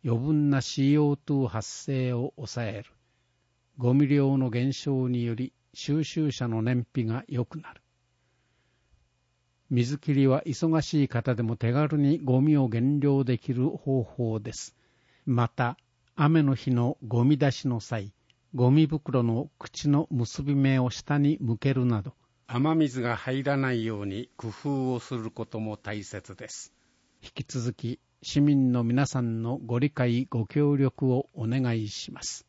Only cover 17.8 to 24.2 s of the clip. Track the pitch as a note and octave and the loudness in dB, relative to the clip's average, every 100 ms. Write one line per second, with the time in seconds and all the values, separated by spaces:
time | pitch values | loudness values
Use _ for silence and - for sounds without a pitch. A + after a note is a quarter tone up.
17.8 | - A2+ G2+ _ _ _ _ C3+ B2 D3 | -4 -8 -8 _ _ _ _ 2 4 6
18.8 | D#3 D3+ - C3 A#2 A2+ - _ - - | 4 0 -2 0 2 0 -4 _ -16 -4
19.8 | D3+ C#3+ - C3 A#2 - C#3 C#3 C3+ C3+ | 2 2 2 -2 -4 -4 -2 2 4 2
20.8 | B2+ - - D3 C#3+ D#3 B2 A2+ C#3 C3 | 0 -4 -2 2 2 2 -2 -2 0 2
21.8 | B2 A2 G2+ _ _ _ - A#2+ D3 D#3+ | 0 0 -4 _ _ _ -8 -2 2 2
22.8 | D3 B2+ A#2+ A#2+ - C3+ C#3 C#3 C3 A#2+ | 2 0 -2 -2 -4 -4 0 0 0 -2
23.8 | A2+ G#2+ G2+ G2 | -2 -4 -6 -8